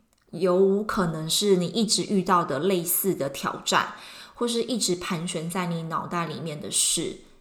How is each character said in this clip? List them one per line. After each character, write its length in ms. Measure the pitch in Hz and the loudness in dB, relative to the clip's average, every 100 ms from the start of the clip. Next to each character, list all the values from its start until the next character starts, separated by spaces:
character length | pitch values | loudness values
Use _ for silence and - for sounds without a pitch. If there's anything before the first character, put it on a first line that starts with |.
| _ _ _ | _ _ _
有 540 | 170 185 180 190 196 | 0 4 6 6 4
可 240 | 214 - 175 | 2 0 0
能 200 | 160 160 | 0 -2
是 280 | - 208 185 | 0 4 4
你 100 | 170 | 2
一 180 | 233 | 0
直 200 | 214 - | 2 2
遇 180 | - 202 | 2 0
到 240 | 175 180 165 | 4 2 2
的 140 | 135 | 0
类 260 | 180 185 170 | 2 0 0
似 300 | - 196 160 | 0 0 0
的 120 | 139 | -2
挑 320 | - - - - | -4 -6 -4 0
战， 300 | 165 - - - - - - | 0 0 -6 -18 -18 -14 -4
或 120 | 240 | -2
是 140 | 233 | 0
一 160 | 226 233 | -2 -2
直 180 | - 175 | 0 -2
盘 320 | - 170 175 | -2 -4 -4
旋 220 | 170 165 | -4 -4
在 160 | 185 175 | -4 -2
你 160 | 170 | -4
脑 220 | 165 156 - | -4 -6 -4
袋 220 | 175 160 | -4 -4
里 120 | 147 | -6
面 220 | 160 151 | -8 -8
的 80 | 98 | -4
事， 520 | - - 170 151 - - - | 0 0 0 -2 -6 -16 -20